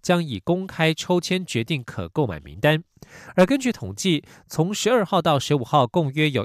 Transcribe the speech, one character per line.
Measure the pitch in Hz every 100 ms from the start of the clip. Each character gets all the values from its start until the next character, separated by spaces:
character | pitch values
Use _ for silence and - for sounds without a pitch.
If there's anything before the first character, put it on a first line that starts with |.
将 | - 175
以 | 160 101
公 | - 180 190
开 | - 160
抽 | 160 - 180
签 | - 185 180
决 | 113
定 | 117 151
可 | 117 - 85
购 | - 127
买 | 78
名 | - 85
单。 | 147 156 - _ - - - -
而 | 185
根 | 277
据 | 254
统 | - 95
计， | 101 196 147 - - -
从 | - 170
十 | 208 208
二 | 247
号 | 190 190
到 | 165 143
十 | -
五 | 147
号， | 117 151 127
共 | 180 143
约 | 143 151
有 | 123